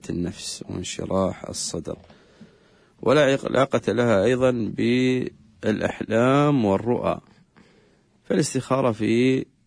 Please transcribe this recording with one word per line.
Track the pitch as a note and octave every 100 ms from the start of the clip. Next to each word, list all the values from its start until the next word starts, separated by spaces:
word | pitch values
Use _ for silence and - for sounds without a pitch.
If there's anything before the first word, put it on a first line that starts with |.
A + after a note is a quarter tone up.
| -
النفس | E2+ F2 - - - -
وانشراح | G2 F2+ - - F#2+ F#2 F#2 -
الصدر، | - - E2+ D#2+ - - - _ _ - _ _ _ _ _
ولا | - C#3+ C3+ C3+
علاقة | - - C3+ A#2+ A2
لها | G#2 A#2+ G2+
أيضًا | G#2+ B2+ B2+
بالأحلام | B2 G2+ - A2+ B2 B2+ B2+ - - - _ A2 G#2 - - - A2 B2 C#3+ D3 C#3+ G#2
والرؤى. | F#2+ A#2 - E2+ E2 - _ _ _ - _ _ _ _ _
فالاستخارة | _ G3 D3 C#3 - C3 C3
في، | G#2+ G#2+ A2+ B2+ C3 - _